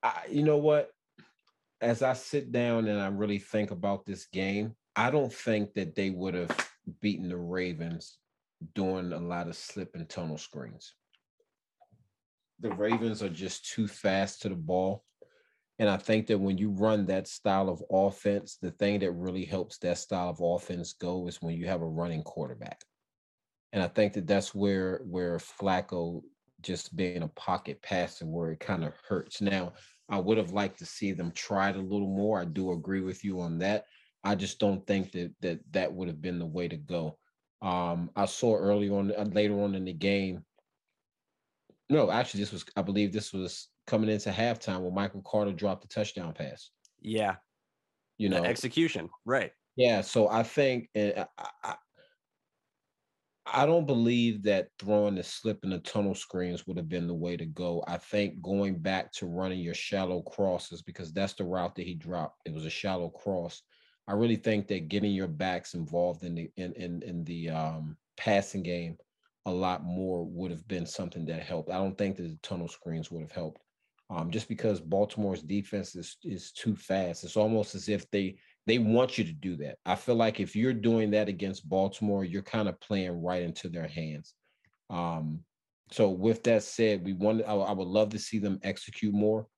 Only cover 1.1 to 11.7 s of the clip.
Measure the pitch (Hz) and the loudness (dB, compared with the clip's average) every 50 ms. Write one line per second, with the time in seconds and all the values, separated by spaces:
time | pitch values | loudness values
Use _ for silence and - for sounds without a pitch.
1.1 | _ _ - _ _ _ _ _ _ _ _ _ _ _ - 117 117 113 135 131 | _ _ -20 _ _ _ _ _ _ _ _ _ _ _ 2 2 2 4 4 2
2.1 | 127 113 - - - 147 143 123 120 123 120 120 117 113 110 107 104 104 98 98 | 2 0 -2 -2 -2 -2 -2 0 0 2 2 4 4 2 2 2 2 2 0 0
3.1 | 98 98 107 104 104 98 - - - 107 107 101 104 87 87 101 101 95 - - | 0 0 0 0 0 -2 -4 -2 0 0 0 0 -2 -2 0 0 0 0 -2 -8
4.1 | 98 90 - - - 92 95 95 98 101 107 110 110 _ _ _ _ - 110 123 | -10 -10 -10 -8 -4 -2 -2 0 0 0 -2 -2 -6 _ _ _ _ 2 2 4
5.1 | 139 151 139 120 - - - - 110 107 104 104 - 107 95 85 80 - 98 95 | 4 2 2 0 -2 -6 -2 0 2 2 2 0 -2 -4 -4 -4 -2 -2 0 0
6.1 | 92 90 90 95 90 90 87 82 - - - - - _ _ - 85 - - 104 | 0 -2 -2 -2 -2 -2 -2 -2 -2 -4 -4 -6 -8 _ _ -14 -14 -2 -2 -2
7.1 | 101 - 95 90 87 87 87 85 90 92 92 90 87 78 85 85 85 82 - - | 0 0 -4 -6 -4 -6 -6 -4 -2 -2 -2 -2 -2 -4 -6 -6 -6 -8 -10 -14
8.1 | - _ _ _ _ _ _ _ _ _ 82 80 _ - 98 92 95 92 90 87 | -20 _ _ _ _ _ _ _ _ _ -18 -10 _ -2 0 0 0 0 -2 -4
9.1 | 85 80 87 87 87 87 87 85 85 - - - - 104 92 - - 87 82 80 | -4 -4 -4 -4 -4 -4 -4 -6 -8 -10 -12 -12 -10 -10 -10 -10 -10 -12 -12 -10
10.1 | - - 87 80 78 76 - - - 73 65 57 55 57 - - - _ _ _ | -8 -8 -6 -6 -6 -8 -10 -12 -12 -12 -12 -12 -14 -16 -20 -20 -20 _ _ _
11.1 | _ _ _ _ _ _ _ _ _ _ _ _ | _ _ _ _ _ _ _ _ _ _ _ _